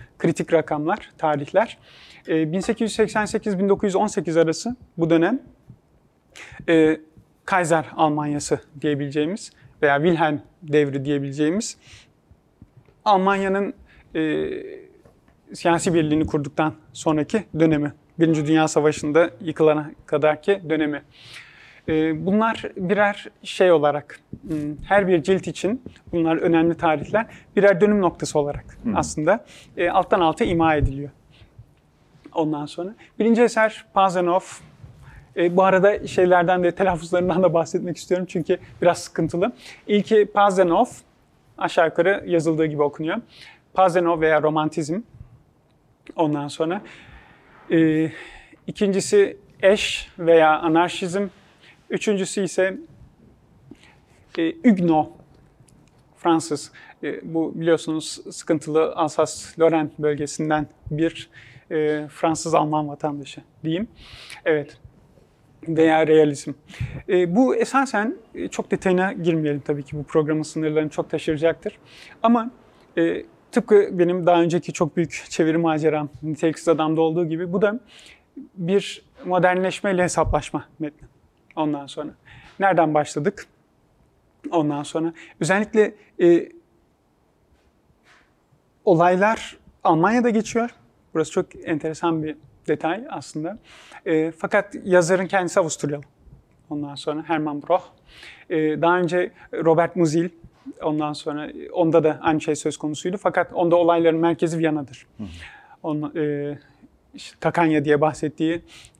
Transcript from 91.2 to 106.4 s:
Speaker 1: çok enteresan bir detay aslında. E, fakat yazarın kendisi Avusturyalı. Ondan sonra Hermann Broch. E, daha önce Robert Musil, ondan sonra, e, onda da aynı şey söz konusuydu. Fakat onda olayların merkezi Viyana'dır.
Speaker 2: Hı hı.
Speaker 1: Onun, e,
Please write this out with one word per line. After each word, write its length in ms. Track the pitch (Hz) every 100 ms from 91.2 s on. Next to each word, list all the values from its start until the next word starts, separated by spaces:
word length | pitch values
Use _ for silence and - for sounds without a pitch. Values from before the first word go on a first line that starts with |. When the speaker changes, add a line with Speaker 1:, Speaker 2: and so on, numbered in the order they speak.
| 151
Speaker 1:
çok 160 | 190 180 196
enteresan 580 | - 156 160 156 170 165
bir 140 | 151 151 _ _ -
detay 360 | 151 160 190 269
aslında. 500 | 156 - 156 160 220 _ - - - -
E, 240 | 160 160
fakat 440 | 160 196 208 202 -
yazarın 420 | 196 180 165 185 185
kendisi 340 | 196 175 202
Avusturyalı. 420 | 165 - 147 147 - _ - - _ _ -
Ondan 240 | 147 143
sonra 280 | 139 - 151
Hermann 400 | 156 160 151 147
Broch. 220 | - 185 - _ _ - - - -
E, 60 | 160
daha 420 | 156 151 165 180
önce 340 | 175 180 180 - -
Robert 440 | - 160 160 170 180
Musil, 320 | 160 165 170 - - _ 262 -
ondan 300 | 165 151 151
sonra, 380 | 147 160 147 151
e, 200 | - -
onda 340 | 175 165 165
da 140 | 151 143
aynı 180 | 165 156
şey 160 | 156 147
söz 200 | 156 147
konusuydu. 400 | 151 151 180 196
Fakat 360 | 185 175 170
onda 240 | - 170 175
olayların 440 | 170 170 165 160
merkezi 380 | 170 170 170 165
Viyana'dır. 480 | 160 151 135 127 - -
Speaker 2:
Hı 60 |
hı. 40 | 101 82 82 - - -
Speaker 1:
Onun, 340 | 165 151 151 175
e, 420 | 151 143